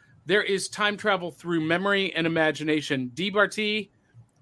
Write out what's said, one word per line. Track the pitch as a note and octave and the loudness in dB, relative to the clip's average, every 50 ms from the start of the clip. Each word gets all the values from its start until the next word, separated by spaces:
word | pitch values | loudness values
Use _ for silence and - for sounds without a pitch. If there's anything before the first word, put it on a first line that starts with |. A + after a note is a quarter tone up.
| _ _ _ _ - | _ _ _ _ -2
there | C#3+ F#3 G#3 | 0 2 2
is | F#3 F3 G3 F#3 - - | 2 2 -2 -2 -4 -6
time | - G3 G#3 G#3 G#3 | -4 -2 0 0 0
travel | - - G#3+ G3 F3+ F3 E3+ | 0 0 0 0 0 -2 -6
through | D3 - - E3+ E3+ E3 | -10 -8 -4 -2 0 0
memory | D#3 D#3+ E3+ F3+ F#3+ G3+ G3+ G3 G3 F3+ - | 2 2 0 2 2 2 2 2 0 0 0
and | E3 E3 | 0 0
imagination. | E3 E3 D#3+ D#3 D#3 D3 D3 D3+ D#3 D#3 D3+ C#3+ - C#3+ C3 B2+ B2 A#2+ | 0 2 2 2 2 2 0 0 0 0 0 0 -2 -2 -2 -4 -4 -4
D | D3 F#3 G#3 | -4 -4 0
Barty, | F#3+ G#3 G3+ F#3+ - G#3+ G#3+ G#3 G#3+ G#3+ F#3+ - _ _ _ _ _ - - _ _ _ | 2 2 2 2 0 -2 -2 -2 -2 -2 -4 -8 _ _ _ _ _ -20 -20 _ _ _